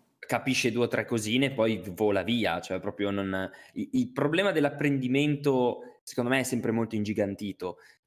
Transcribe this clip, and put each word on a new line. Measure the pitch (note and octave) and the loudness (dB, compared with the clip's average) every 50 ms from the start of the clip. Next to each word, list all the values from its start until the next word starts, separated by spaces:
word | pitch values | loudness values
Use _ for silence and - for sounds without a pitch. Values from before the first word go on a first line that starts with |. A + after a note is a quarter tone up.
| _ _ _ _ | _ _ _ _
capisce | - - B2+ A#2 - C3+ B2+ - - B2 | -6 -2 -2 -2 0 0 0 2 0 0
due | G#2+ A#2+ A#2+ | 2 2 0
o | |
tre | A2+ - A#2 G#2+ | 2 0 -2 0
cosine | - A#2+ A2+ G#2 G#2+ A2+ B2+ C#3 | 0 -2 -2 0 0 2 2 2
e | C3 | 0
poi | C#3 A2 A2 A2+ A2 F#2 F2 G2+ F2 | 2 2 2 2 2 0 -4 -10 -2
vola | - A2 G#2 G2+ G2 F2 | 2 2 4 4 2 2
via, | G2+ A#2+ A#2+ G#2 F2+ E2 F2 | 0 0 0 2 0 0 -2
cioè | - - F#2 F2+ | -4 -4 -6 -4
proprio | D#2 G2+ - - G2+ G2+ | -4 -6 -4 -2 -2 0
non, | G2 G2 G2 F#2+ F#2+ F#2+ F#2+ F#2 - - - - _ | 0 0 0 0 -2 -2 -2 -4 -8 -14 -20 -12 _
il, | - G#2+ - - | -8 -6 -2 0
il | B2+ B2 B2 | 0 0 0
problema | - - C#3 D3 D#3 F3+ G3 G3+ | 0 0 0 2 2 2 2 2
dell'apprendimento | E3+ D#3 D3 C#3+ C#3+ C#3+ D3 D3 C#3+ C3+ B2+ B2 C3 C#3 D3 D3+ D3 C#3+ C#3+ C#3+ C3+ B2+ B2 B2 - - - - - _ _ | 2 2 0 0 0 0 0 2 2 2 0 2 2 2 2 2 0 0 2 2 2 4 2 2 0 -2 -10 -18 -20 _ _
secondo | - - - A#2+ A#2+ | -6 -4 -2 0 2
me | C3 C3+ | 2 0
è | B2 | 0
sempre | - C3+ A#2+ G#2 A#2 | 0 -2 -2 0 0
molto | A2+ A2+ A2+ A2 A2+ | 0 0 0 0 -2
ingigantito. | G#2+ G#2 G2+ G#2+ G2+ G#2 G2 G2 - G#2+ G2+ F#2+ - F#2 F2+ F2 - - - - _ _ | -2 -2 -2 0 0 0 0 -2 -6 -6 -8 -6 -6 -8 -8 -8 -10 -20 -20 -20 _ _